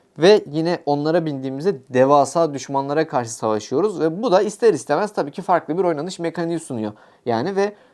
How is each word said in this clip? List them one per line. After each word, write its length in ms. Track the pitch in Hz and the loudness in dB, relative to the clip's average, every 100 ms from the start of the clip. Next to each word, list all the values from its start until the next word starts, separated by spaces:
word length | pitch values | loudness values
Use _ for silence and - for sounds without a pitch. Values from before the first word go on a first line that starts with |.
| _ - | _ 2
Ve 240 | 165 214 208 | 4 4 2
yine 280 | 147 165 175 - | -4 -2 -2 -2
onlara 400 | 143 147 170 160 | -2 0 0 0
bindiğimizde 560 | 139 131 135 170 196 - | -4 -6 -4 -4 -4 -2
devasa 640 | 127 135 147 135 170 165 | 2 6 6 4 2 0
düşmanlara 540 | 139 - 139 139 147 156 | -2 -6 -4 -2 -2 -2
karşı 260 | 143 117 | -2 -4
savaşıyoruz. 640 | 113 113 107 107 135 208 170 | -4 -2 -2 -2 0 0 0
Ve 240 | 156 165 | -2 -2
bu 80 | 240 | 2
da 100 | 180 | 2
ister 320 | 214 - 233 | 2 2 2
istemez 400 | 156 - 147 202 | 2 0 -2 -2
tabii 180 | - 147 | -4 -6
ki 100 | 143 | -6
farklı 360 | 175 170 - 165 | 0 0 0 -2
bir 60 | |
oynanış 360 | 185 156 170 180 | 0 -2 -6 -6
mekaniği 400 | 165 160 170 170 | -6 -4 -4 -4
sunuyor. 320 | 160 123 107 107 _ _ - | -6 -6 -6 -8 _ _ -4
Yani 300 | 113 151 190 | -2 -2 -2
ve 200 | 202 202 _ | -2 -4 _